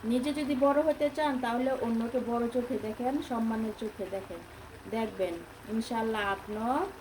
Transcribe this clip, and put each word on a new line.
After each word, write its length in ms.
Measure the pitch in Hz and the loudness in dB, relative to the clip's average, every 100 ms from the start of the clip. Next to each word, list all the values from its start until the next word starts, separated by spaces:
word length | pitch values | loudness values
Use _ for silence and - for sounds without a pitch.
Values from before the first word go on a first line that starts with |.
| 220 | 2
নিজে 180 | 247 277 294 | 2 2 0
যদি 140 | 285 262 277 | 0 4 6
বড় 140 | 285 311 | 6 4
হতে 200 | 302 294 285 | 4 2 2
চান 160 | 302 254 | 0 2
তাহলে 280 | 247 240 262 262 233 | 0 2 2 2 2
অন্যকে 340 | 226 233 254 233 | 2 2 0 0
বড় 120 | 233 233 247 | 0 2 0
চোখে 220 | 240 226 214 | 0 -2 -2
দেখেন, 280 | 214 247 294 330 | -2 0 0 0
সম্মানের 460 | 233 226 220 220 214 | 0 2 2 -2 -4
চোখে 240 | 220 - 190 196 | -6 -6 -6 -6
দেখেন, 240 | 190 170 - - - - 190 220 | -6 -12 -12 -16 -16 -14 -4 -2
দেখবেন 380 | 220 196 180 170 - - - | -2 0 -2 -2 -10 -14 -4
ইনশাল্লাহ 500 | 220 226 226 226 220 202 196 | -2 0 0 0 0 0 -2
আপনিও 380 | - 214 226 285 381 - | -4 -2 0 2 0 -4